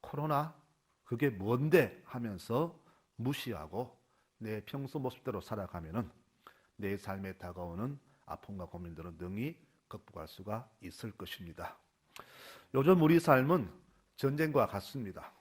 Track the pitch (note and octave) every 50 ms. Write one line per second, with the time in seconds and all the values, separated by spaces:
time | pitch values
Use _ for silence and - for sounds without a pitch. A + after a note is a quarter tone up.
0 | - - - C#3+ D3 D#3 D3+ C#3+ D3+ D#3+ - - _ _ _ _ _ _ _ _
1 | _ - B2 A#2 C#3+ C#3+ A#2 F#2+ F#2+ G#2 A#2 B2 C#3 D#3 D3+ F3 C3+ G2 - -
2 | - - - B2+ A#2+ A2+ G2+ F2+ - - A2+ B2+ D#3+ E3+ E3+ - _ _ _ _
3 | _ _ _ - A2+ B2+ C#3+ - - B2 G#2+ E2 D2+ D2+ D#2+ G#2 B2+ - - _
4 | _ _ _ _ _ _ _ _ A2 G#2+ G#2+ G#2+ G2+ - - C#3 C#3 C3+ - D3+
5 | C3+ B2+ A#2+ - _ - G#2+ G2 - - A2+ G#2+ G2 F#2 - F2 E2 D#2 E2 A2+
6 | A#2 - - _ _ _ _ _ _ - - _ _ _ _ _ G2 G2 G2 G2+
7 | - - G2 G2 G2 F#2+ F#2 _ - F2 F2 F2+ F2 F2 E2+ F2 A2 C3+ C#3+ C#3
8 | _ _ _ _ _ - - - - - G2+ F#2+ F2+ E2 - F2 F2+ E2+ E2 D#2
9 | E2 F2 E2+ D#2+ F2 F2 F#2+ G#2 A#2+ D3 E3 - _ _ _ _ _ _ - G2+
10 | _ - - - D#2 D#2+ - - F#2+ G2+ G#2 A2 A#2+ - _ _ - - - -
11 | - A2+ G#2 _ F#2+ F2+ - - F#2+ E2+ D#2+ - E2+ - - - _ _ _ _
12 | _ _ _ - - - - - - - - - - _ - B2+ C3+ D#3 F#3+ F3+
13 | D#3 D3+ E3 E3+ D#3+ - C#3+ C3 C3 C#3+ F3 F3+ A#2 F2+ - - - _ _ _
14 | _ _ _ - - C3+ C#3 D3 D#3+ D#3 D3 C#3 A2+ F#2+ - G2+ - - - C#3
15 | A#2+ G2 F2+ - - - _ _